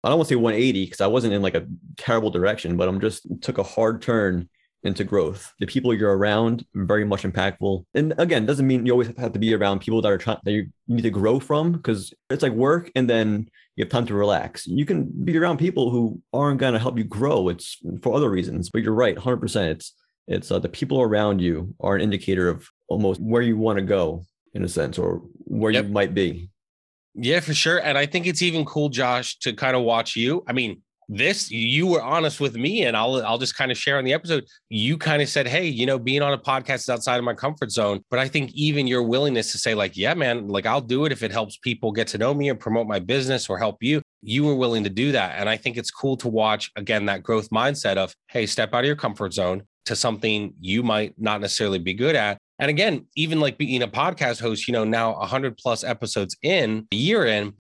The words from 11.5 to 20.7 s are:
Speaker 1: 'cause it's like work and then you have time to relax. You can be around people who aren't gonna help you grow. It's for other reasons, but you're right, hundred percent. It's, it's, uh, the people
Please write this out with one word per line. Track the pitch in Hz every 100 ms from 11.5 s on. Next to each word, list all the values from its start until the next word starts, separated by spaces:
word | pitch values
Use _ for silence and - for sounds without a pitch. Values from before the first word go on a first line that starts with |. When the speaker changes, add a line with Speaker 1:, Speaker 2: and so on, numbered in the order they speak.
| 151 165 170
Speaker 1:
'cause | 131 107 95 - _
it's | 139
like | 143
work | 110 135 170 175 131
and | 123
then | 117 110 104 110 _ _ -
you |
have | 110
time | 123 117
to |
relax. | 101 101 90 - - -
You | 90 147
can | 175 139 -
be | 131 160
around | 175 151
people | 165 - 120
who | 123 117 - _
aren't | 127 143 135
gonna | 135 113
help | 123 120
you | 104
grow. | 101 135 131 92
It's | 85 - - 85 90
for | 123
other | 117 139
reasons, | 92 85 - 87
but | 113
you're | 107
right, | 110 120 90
hundred | 127 120
percent. | 117 113 85
It's, | 78 - _ _ _ -
it's, | 92 -
uh, | 95
the |
people | -